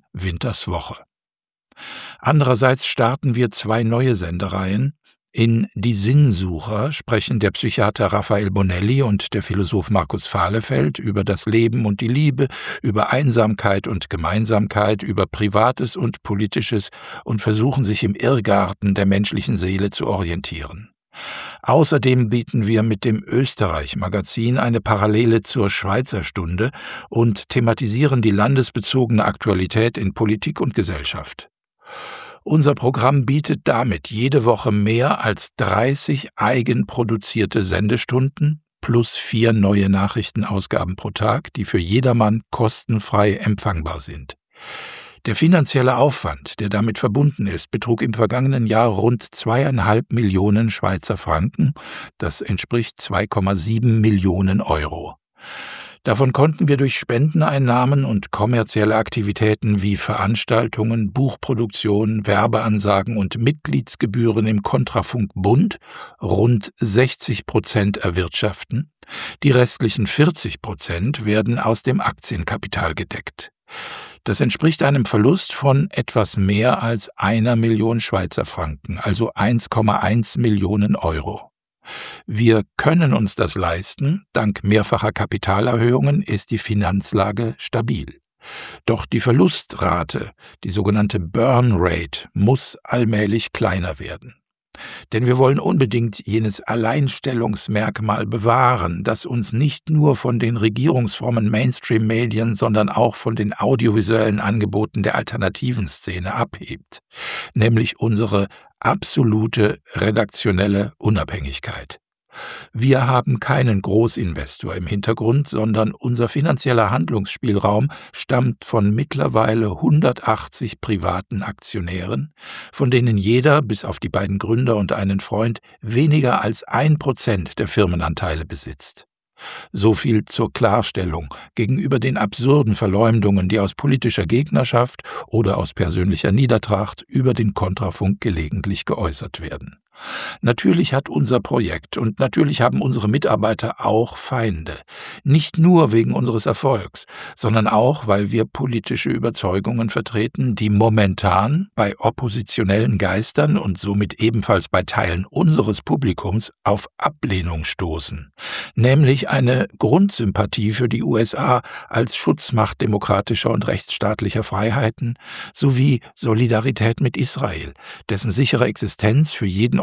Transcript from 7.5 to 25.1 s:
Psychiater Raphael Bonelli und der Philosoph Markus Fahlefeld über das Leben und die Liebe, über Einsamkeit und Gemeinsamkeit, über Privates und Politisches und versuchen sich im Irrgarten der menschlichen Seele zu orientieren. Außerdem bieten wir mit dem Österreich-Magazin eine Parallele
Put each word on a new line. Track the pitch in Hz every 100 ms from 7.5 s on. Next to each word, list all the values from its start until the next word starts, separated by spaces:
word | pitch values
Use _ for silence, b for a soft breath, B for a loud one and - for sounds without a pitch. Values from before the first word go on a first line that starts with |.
Psychiater | - 120 - 104 - 101
Raphael | 104 - 101 101
Bonelli | 98 95 90 101 135
und | 127 101 -
der | 107
Philosoph | - 98 92 107 87
Markus | 101 80 - -
Fahlefeld | 98 90 110 - 135 147 127
über | 113 98 98
das | 95 -
Leben | 113 117 120 110
und | 101
die | 117
Liebe, | 131 151 127 139 B B B
über | - 107 -
Einsamkeit | 127 143 117 110 107 107 98 117
und | 98 -
Gemeinsamkeit, | 87 80 104 110 110 104 107 104 104
über | - 101 95
Privates | - 104 101 117 131 123 -
und | 117 -
Politisches | - 101 104 - 107 110 - B B B -
und | 110
versuchen | - 107 127 139
sich | 101 104
im | - 98
Irrgarten | 117 135 104 101 95 - 101 98
der | 98
menschlichen | 98 104 - - 117
Seele | 92 95 101
zu | - -
orientieren. | 101 87 85 - 82 76 85 110 _ _ B B B B B
Außerdem | - 123 151 147 131 127 113
bieten | 120 113 127 104
wir | 110
mit | 113 104
dem | 120 107
Österreich-Magazin | - 120 135 - 98 78 71 - 90 98 - - 117 127
eine | 120 113
Parallele | 107 104 104